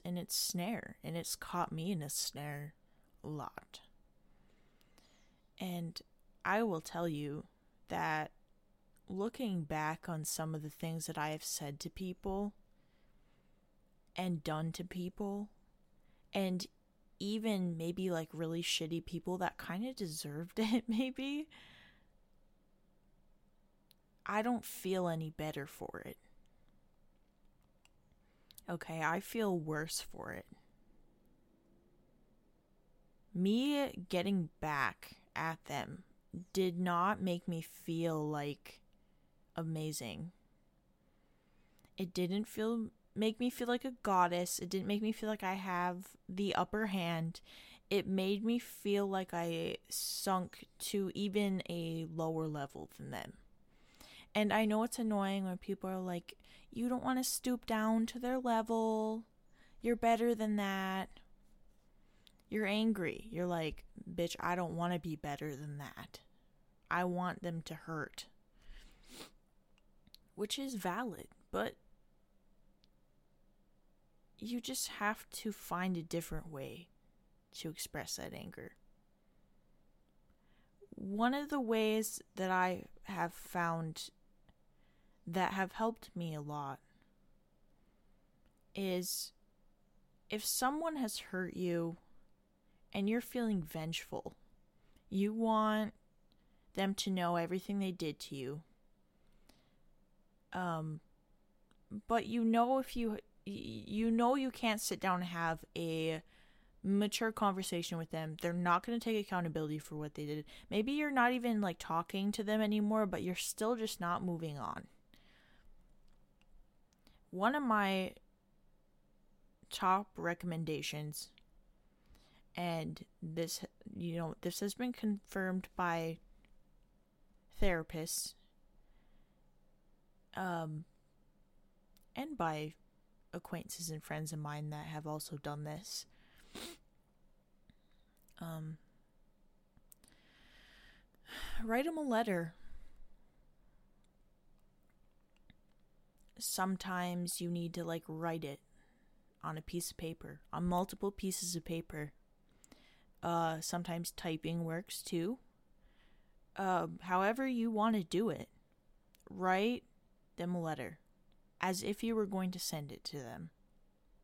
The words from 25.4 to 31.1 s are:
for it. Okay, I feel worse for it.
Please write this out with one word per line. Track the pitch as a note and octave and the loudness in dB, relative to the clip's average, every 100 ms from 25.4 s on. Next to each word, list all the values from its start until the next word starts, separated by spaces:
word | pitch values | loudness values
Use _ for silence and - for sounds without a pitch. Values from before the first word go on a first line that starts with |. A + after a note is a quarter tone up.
| D#3 D3+ C#3+ | -4 -4 -8
for | - - - - | -10 -10 -8 -10
it. | - - - - _ - - _ _ - _ _ _ - _ _ _ _ _ _ - _ _ - - - | -14 -18 -20 -20 _ -20 -20 _ _ -20 _ _ _ -20 _ _ _ _ _ _ -20 _ _ -20 -16 -6
Okay, | E3+ - D#3+ | -6 -4 0
I | D#3 F3 | 2 2
feel | - A#3 G#3 F3+ | 0 0 2 2
worse | D#3 D#3 D#3+ - | 0 -2 -2 -4
for | - - - | -6 -10 -8
it. | - - - - - - - - | -8 -10 -20 -20 -20 -20 -20 -20